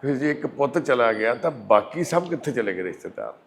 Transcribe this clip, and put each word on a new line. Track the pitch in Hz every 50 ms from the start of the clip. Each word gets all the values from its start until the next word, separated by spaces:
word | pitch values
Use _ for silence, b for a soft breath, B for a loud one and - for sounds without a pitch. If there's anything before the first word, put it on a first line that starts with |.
ਫਿਰ | - 139 143
ਜੇ | 127 143 151
ਇੱਕ | 143 147 151 139
ਪੁੱਤ | - - 143 139 143 175
ਚਲਾ | 143 143 135 123 120 113 113
ਗਿਆ | 107 110 113 120
ਤਾਂ | 131 - 170
ਬਾਕੀ | 151 123 107 98 110 104 104 - - 160 175
ਸਭ | - - 170 180 170
ਕਿੱਥੇ | 170 147 - 151
ਚਲੇ | 131 120 113 101 95
ਗਏ | 90 92
ਰਿਸ਼ਤੇਦਾਰ? | 90 82 - - - - - 52 58 - - _